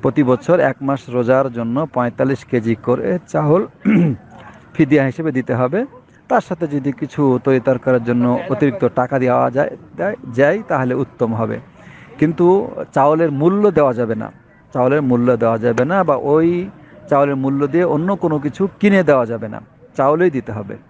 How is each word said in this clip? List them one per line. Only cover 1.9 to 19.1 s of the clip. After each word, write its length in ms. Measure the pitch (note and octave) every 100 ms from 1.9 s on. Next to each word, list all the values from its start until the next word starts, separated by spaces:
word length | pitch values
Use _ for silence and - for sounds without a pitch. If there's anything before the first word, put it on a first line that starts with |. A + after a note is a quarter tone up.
পঁয়তাল্লিশ 500 | B2+ A#2+ - C3 C3+
কেজি 300 | - B2 A2+
করে 440 | A2 - B2 F#3+ F3+ -
চাউল 380 | D#3 D3+ E3+ A3 _
<clears throat> 300 | - G#3 E3+ B2 - - - - -
ফিদিয়া 320 | - D3 D3 C3+
হিসেবে 260 | B2 D#3+
দিতে 220 | C3 B2
হবে। 320 | B2 B2+ F3+ C4+ - _ _ _
তার 120 | B3
সাথে 260 | - F3+ E3
যদি 260 | C#3+ C3+
কিছু 460 | C3+ D3 - C#3+ B2
তরিতরকারির 600 | C#3 C3 A#2+ B2+ - B2+
জন্য 340 | A#2 A#2+ B2 A2+ -
অতিরিক্ত 400 | C#3 D3 C3 B2
টাকা 240 | - B2+ C#3
দেওয়া 320 | B2+ B2 B2+
যায়, 260 | B2 D#3 - - -
দেয়-, 200 | F#3 G#3 C3
যায়, 280 | A#2 C#3+ G3 G#3+
তাহলে 260 | D3+ B2+
উত্তম 400 | B2+ C3+ - A#2
হবে। 240 | A2+ A2+ A2+ - - - - - -
কিন্তু 520 | D#3 D#3+ F3 F#3+ - - -
চাউলের 360 | - C#3 D#3+ E3
মূল্য 400 | C#3 D#3+ G3 G#3
দেওয়া 240 | D#3+ C#3+
যাবে 200 | A#2+ A#2
না, 180 | A2 G#2+ - _ _ _
চাউলের 300 | C#3 B2+ D3
মূল্য 340 | C3+ B2 B2 A#2+
দেওয়া 220 | A2+ A2+
যাবে 260 | A#2 A#2
না, 200 | C3 F#3+
বা 120 | E3+ C3
ওই 540 | C#3 D3+ E3 F3 F#3+ - - - -
চাউলের 260 | C#3+ C#3+ C#3
মূল্য 300 | C3+ C#3 C#3+
দিয়ে 180 | D#3+
অন্য 320 | F3 D3+ F3 G3+
কোনো 220 | E3+ D3+
কিছু 300 | C#3+ - F#3+ -
কিনে 220 | G#3 G3
দেওয়া 240 | D#3+